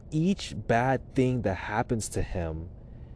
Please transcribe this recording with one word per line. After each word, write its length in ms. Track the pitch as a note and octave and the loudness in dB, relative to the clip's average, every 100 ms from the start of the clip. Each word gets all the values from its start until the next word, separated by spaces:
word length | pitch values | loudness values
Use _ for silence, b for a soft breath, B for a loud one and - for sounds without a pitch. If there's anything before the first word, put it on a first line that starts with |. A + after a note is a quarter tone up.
| - | -4
each 420 | D#3 F3 G3 - - G#2+ | 0 2 2 -2 -6 2
bad 480 | A#2 C3 C3 - - | 4 4 2 2 2
thing 280 | B2+ B2+ | 4 4
that 120 | G2+ F#2 | 0 -2
happens 540 | - G#2+ B2 A2+ - | -2 -2 0 0 0
to 120 | G2+ | -2
him, 480 | F2+ F#2 E2 D#2+ E2 - B B B | -2 -2 -2 -4 -8 -12 B B B